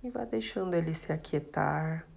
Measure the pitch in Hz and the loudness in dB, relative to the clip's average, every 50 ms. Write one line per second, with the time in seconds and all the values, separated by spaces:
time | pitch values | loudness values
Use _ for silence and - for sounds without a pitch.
0 | - 247 240 247 233 226 - 226 220 - - 208 190 185 175 170 165 160 160 160 | -8 -6 -4 -4 -4 0 0 0 0 0 0 0 0 4 4 4 4 4 0 -2
1 | - - 156 160 156 - - 147 143 - - 151 151 147 151 156 156 160 160 165 | 0 -2 -2 -2 -2 0 0 0 -2 0 -2 0 2 2 2 2 0 0 -2 -2
2 | - - - | -4 -10 -18